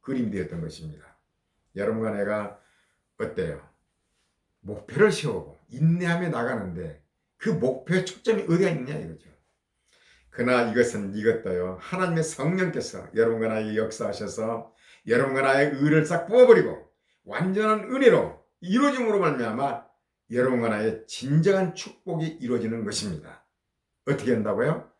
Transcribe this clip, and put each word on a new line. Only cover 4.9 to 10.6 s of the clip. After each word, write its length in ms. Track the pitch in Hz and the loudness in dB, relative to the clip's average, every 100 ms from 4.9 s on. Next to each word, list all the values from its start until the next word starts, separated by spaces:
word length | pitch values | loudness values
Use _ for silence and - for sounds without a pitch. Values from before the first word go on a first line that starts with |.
| 135 208 | 4 4
세우고 480 | - 143 98 - - _ | 4 -4 -6 -8 -20 _
인내하며 580 | 127 160 170 175 170 180 | 0 2 2 0 -2 -2
나가는데 760 | 117 120 123 92 82 82 - _ _ _ _ | -2 -4 -4 -6 -10 -12 -14 _ _ _ _
그 140 | - | -4
목표의 560 | 180 - - - 185 185 | 0 -2 -2 -2 -2 -2
초점이 360 | - - - | -6 -2 0
어디가 280 | 139 170 190 | 2 2 2
있느냐 260 | 127 127 147 | 0 -6 -10
이거죠. 340 | 85 80 - _ _ _ _ _ _ _ _ _ _ | -10 -16 -20 _ _ _ _ _ _ _ _ _ _
그러나 380 | - 123 123 | -4 0 2